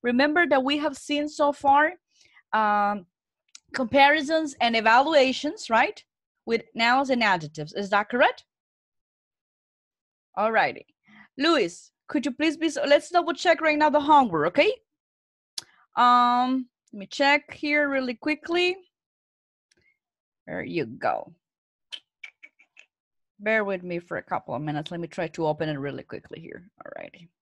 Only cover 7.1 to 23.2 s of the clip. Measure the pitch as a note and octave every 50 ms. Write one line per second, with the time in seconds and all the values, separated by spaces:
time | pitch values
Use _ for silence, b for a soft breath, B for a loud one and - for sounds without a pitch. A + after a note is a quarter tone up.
7.1 | C4 A#3+ A3+ G#3 F#3+ F3 D#3+ D3 D#3 - D3 D#3 - - G3+ F#3+ G#3 G3+ G#3+ -
8.1 | - B3 D4 F#4+ - - _ _ _ _ _ _ _ _ _ _ _ _ _ _
9.1 | _ _ _ _ _ _ _ _ _ _ _ _ _ _ _ _ _ _ _ _
10.1 | _ _ _ _ _ - G#3 A3 A3+ G#3+ E3+ C#3 A2+ - - _ _ _ b b
11.1 | b b b b _ - C#4 E4 E4+ D4 G3+ E3+ - - - _ _ _ _ -
12.1 | - D4+ A#3 C#4+ B3 _ D4 E4 D4 D#4+ D#4+ E4 - - - C#4+ C#4+ D#4 D4 -
13.1 | F4 F4 F4 D4+ E4+ - - F#4 E4 D#4 D#4 D#4 D4+ D4 D4+ D4+ C4 D4 C#4+ C#4+
14.1 | D#4 C#4+ C4+ A3+ E3+ D#3 D3 E3+ - - D#4 G#4 B4+ - _ _ _ _ _ _
15.1 | _ _ _ _ _ _ _ _ _ - B B B B B B _ - A#3+ B3
16.1 | B3 B3 B3 A#3+ B3 B3 B3 B3+ C4 C4 B3+ _ _ _ _ _ - G#3 F#3+ G3
17.1 | - - C#4 C#4 C#4+ D4 C#4+ - - - - D4 D4 D4 D4 C#4+ C#4 C4+ C4 B3
18.1 | B3 - - D4+ D4+ D4 - - E4+ F4 F4+ F4+ F#4 G4 F4+ _ _ _ _ _
19.1 | _ _ _ _ _ _ _ _ _ _ _ _ _ _ _ _ _ _ _ _
20.1 | _ _ _ _ _ _ _ - D#3+ F#3 - F3+ F3 E3+ C#3 A2+ C3 - - -
21.1 | B1 G#1+ - - F3 _ _ _ _ _ _ _ _ _ _ _ - - _ _
22.1 | _ _ - - _ _ - - _ _ _ _ _ _ _ _ _ _ _ _
23.1 | _ _